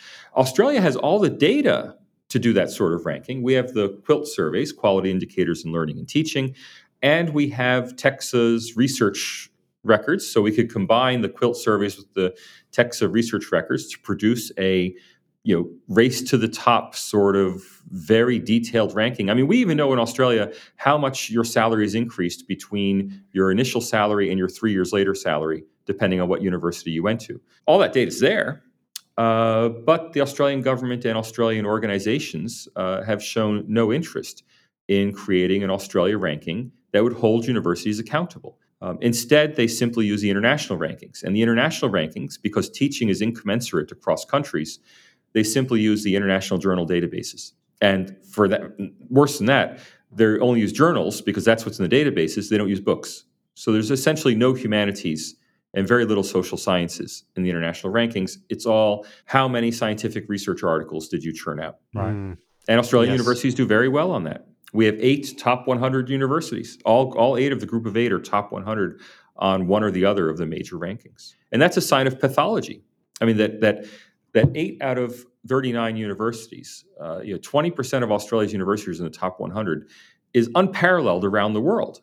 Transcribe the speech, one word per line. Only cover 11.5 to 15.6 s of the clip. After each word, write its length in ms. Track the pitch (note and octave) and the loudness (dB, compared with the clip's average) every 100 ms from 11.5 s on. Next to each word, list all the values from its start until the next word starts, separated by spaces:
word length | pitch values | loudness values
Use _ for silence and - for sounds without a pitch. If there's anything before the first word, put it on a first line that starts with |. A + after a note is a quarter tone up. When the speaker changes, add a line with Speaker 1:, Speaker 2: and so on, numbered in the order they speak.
| A#2+ | 0
Speaker 1:
surveys 400 | A2+ G#2 G2+ - | 0 2 0 -4
with 180 | - | -8
the 220 | G2 F2+ - - - _ | -2 -2 -4 -18 -20 _
texa 360 | - A#2+ - G2+ | 0 0 0 0
research 440 | A2 A#2 G#2+ - | 2 0 -2 0
records 340 | E2 - - - | -2 0 -4 -6
to 60 | - | -12
produce 520 | - G2 A2 B2 - - | -8 0 0 0 -4 -2
a, 360 | F#2+ F#2 F2+ - _ _ _ _ | 0 2 0 -6 _ _ _ _
you 120 | A2 | 0
know, 140 | F2 | 2